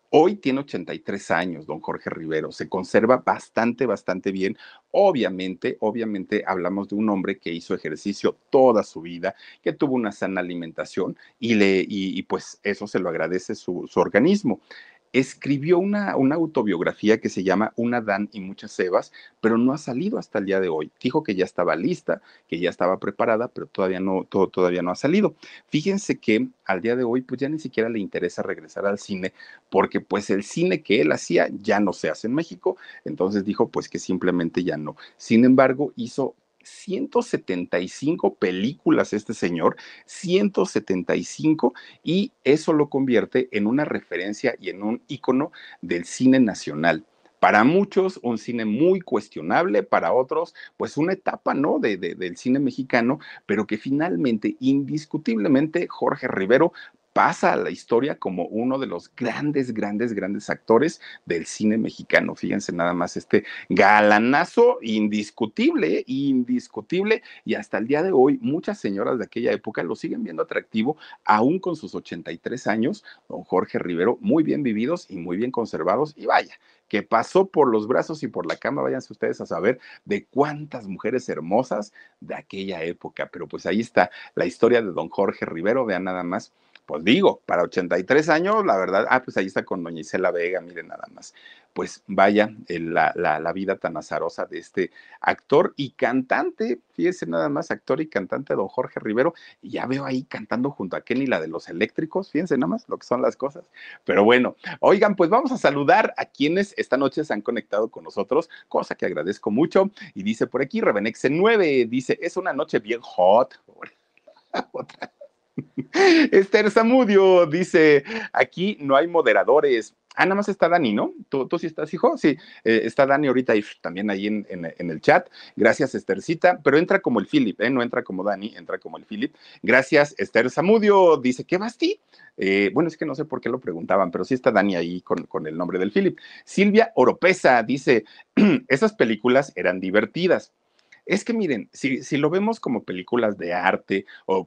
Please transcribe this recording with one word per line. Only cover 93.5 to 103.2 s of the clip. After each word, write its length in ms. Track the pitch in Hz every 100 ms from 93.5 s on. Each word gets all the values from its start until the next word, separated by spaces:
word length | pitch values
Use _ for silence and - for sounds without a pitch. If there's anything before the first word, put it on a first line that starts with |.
vida 220 | 90 95 95
tan 200 | 90 78
azarosa 480 | 78 78 82 -
de 140 | 90 80
este 320 | 85 - 87 - - -
actor 500 | - 98 - 143 190
y 180 | - 135
cantante, 880 | - 120 131 127 104 339 339 226 - _
fíjense 320 | - 170 180
nada 240 | 165 165 156
más, 220 | 143 165
actor 320 | 107 - -
y 60 | 156
cantante 440 | - 92 120 139
don 160 | 143 95
Jorge 320 | - 139 -
Rivero, 320 | 110 107 151 - - _
y 80 | -
ya 160 | - 120
veo 180 | 135
ahí 200 | 139 131
cantando 460 | - - 107 113 123
junto 240 | - 98
a 60 | 82
Kenny 260 | - 120 135
la 140 | 95
de 80 | 80
Los 220 | 80 -
Eléctricos, 600 | 85 107 - 160 185 196
fíjense 280 | 147 180 135
nada 80 | 160
más 200 | - -
lo 80 | 92
que 80 | -
son 160 | -